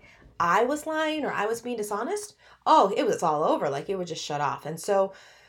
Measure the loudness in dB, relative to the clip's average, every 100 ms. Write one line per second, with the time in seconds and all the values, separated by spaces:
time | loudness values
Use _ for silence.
0 | -18 -20 -14 -2 2 4 4 0 -4 -2
1 | -2 -2 -2 -2 -2 -4 -4 -6 -4 -4
2 | -4 -6 -8 -18 -20 -6 4 6 6 2
3 | 0 2 2 2 2 2 0 -2 -4 -6
4 | -6 -8 -6 -2 -2 -4 -8 -8 0 2
5 | 2 -2 -20 -20